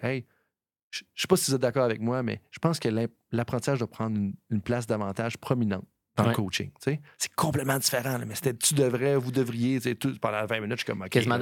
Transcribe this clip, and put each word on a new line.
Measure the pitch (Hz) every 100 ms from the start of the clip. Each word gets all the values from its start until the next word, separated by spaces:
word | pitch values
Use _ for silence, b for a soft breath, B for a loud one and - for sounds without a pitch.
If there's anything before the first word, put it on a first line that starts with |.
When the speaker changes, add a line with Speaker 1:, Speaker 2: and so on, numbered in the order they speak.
Speaker 1:
Hey, | 120 131 117 _ _ _ _ _ _
je, | - -
je | -
sais | -
pas | 185
si | -
vous | 135
êtes |
d'accord | 123 123
avec | 123 110
moi, | 113 127
mais | 117 104 -
je | -
pense | 165 160
que | 117
l'im-, | 110 117 - _
l'apprentissage | 117 120 123 127 135
doit | 113
prendre | - 110 107
une, | 101 - -
une | 110
place | - 120 113
davantage | 107 101 98 117 -
prominente | - 127 110 95 - _ _ -
dans |
Speaker 2:
Ouais. | 110
Speaker 1:
le | 117
coaching. » | 98 - 98 -
Tu | -
sais, | 151 B B
c'est | -
complètement | - 160 147 135 135
différent, | 120 131 123 127
là, | 110
mais | 107
c'était, « | 135 117
Tu | -
devrais », « | 147 127 120 135 139
Vous | 127
devriez », | 127 120 117 120 131
tu | 123
sais, | 117
tout, | 135 127
pendant | 113 107 107
vingt | 113
minutes, | 104 110
je |
suis | -
comme, « | 107
OK, | 92
Speaker 2:
Quasiment | 123 113
Speaker 1:
là. » | 120